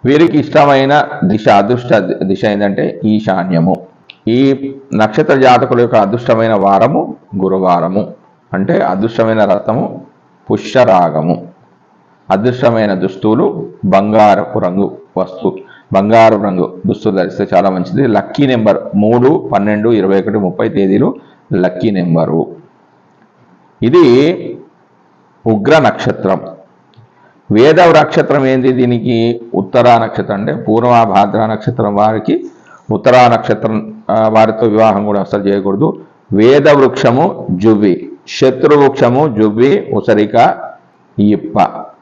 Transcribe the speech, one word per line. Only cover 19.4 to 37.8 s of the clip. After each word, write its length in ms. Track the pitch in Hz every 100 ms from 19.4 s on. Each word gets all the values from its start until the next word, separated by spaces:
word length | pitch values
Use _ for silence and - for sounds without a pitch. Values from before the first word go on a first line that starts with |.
| -
పన్నెండు, 360 | 120 101 107 110
ఇరవై 320 | 113 95 98
ఒకటి, 180 | 95 107
ముప్పై 300 | 95 - 110
తేదీలు 460 | 101 95 101 165 269 _ _ _
లక్కీ 360 | 92 90 - 113
నెంబరు. 560 | 98 87 82 80 82 - - - _ _ _ _ _ _ _ _ _ _ _
ఇది 760 | 113 170 147 123 147 180 - - - _ _ _ _ _ _ _ 113
ఉగ్ర 320 | 107 110 156
నక్షత్రం. 640 | 123 - - - 95 95 92 - _ _ _ _ _ _ _ _ _
వేద 280 | 107 135 160
నక్షత్రం 680 | 190 156 151 - 139 143 131
ఏంది? 260 | 131 127
దీనికి 680 | 131 123 120 107 117 117 117 -
ఉత్తరా 440 | - 98 127 120 117
నక్షత్రం, 380 | 110 - 101 101
అంటే 180 | 110
పూర్వభాద్ర 920 | 135 117 113 123 117 113 95 101 107 110
నక్షత్రం 480 | 110 - 123 104
వారికి 520 | 101 95 110 - 349 - _ _ - -
ఉత్తరా 360 | 107 135 127 123
నక్షత్రం, 760 | 117 - 104 110 110 - - -
ఆ, 180 | 107 110
వారితో 380 | 110 110 110 117
వివాహం 380 | 107 110 101
కూడా 160 | 104 101
అసలు 220 | 95 104
చేయకూడదు. 580 | 98 98 98 98 156 - - _ _
వేద 360 | 98 113 143 147
వృక్షము 800 | 143 135 - 127 123 175 - -
జువ్వి, 640 | 90 107 104